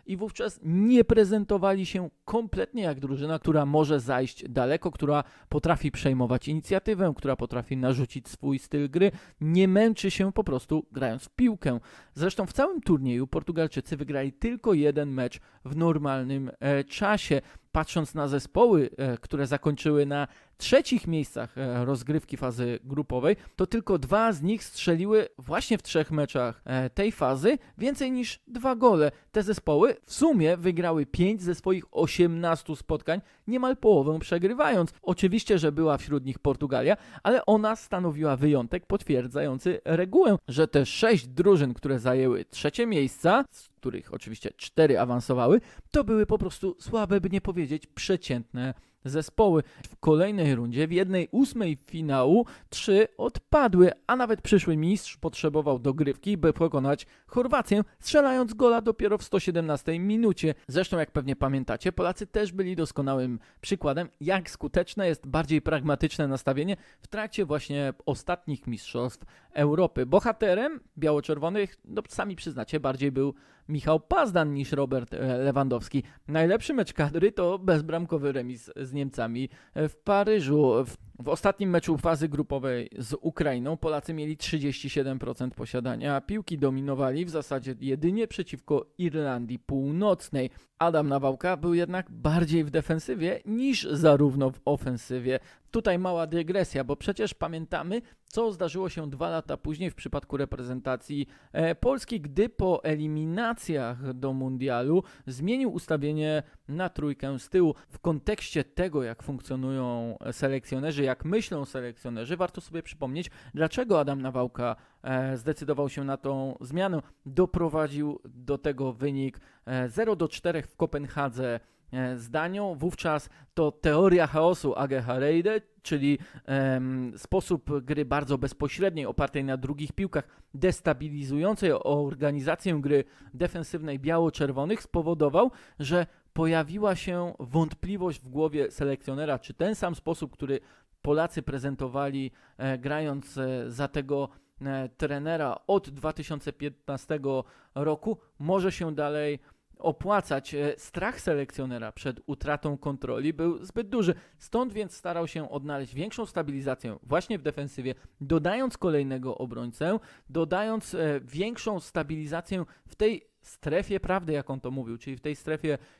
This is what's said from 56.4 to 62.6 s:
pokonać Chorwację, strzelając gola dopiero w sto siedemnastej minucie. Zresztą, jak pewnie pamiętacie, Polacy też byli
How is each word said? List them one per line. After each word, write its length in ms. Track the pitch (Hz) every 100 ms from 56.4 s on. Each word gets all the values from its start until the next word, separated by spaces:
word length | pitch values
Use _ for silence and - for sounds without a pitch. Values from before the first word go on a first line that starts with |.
| 160
pokonać 540 | - 165 147 135 143 - _ -
Chorwację, 580 | 247 247 277 - 202 208 _
strzelając 540 | - 302 277 262 240
gola 260 | 220 247 233
dopiero 380 | 220 220 208 208
w 40 |
sto 180 | - 196
siedemnastej 600 | - 170 160 147 - 165
minucie. 540 | 190 220 226 180 160 147 -
Zresztą, 320 | 135 185 175
jak 120 | 151
pewnie 260 | 151 135 135
pamiętacie, 560 | 135 135 127 113 180
Polacy 340 | 180 180 185 208
też 260 | 214 208
byli 240 | 180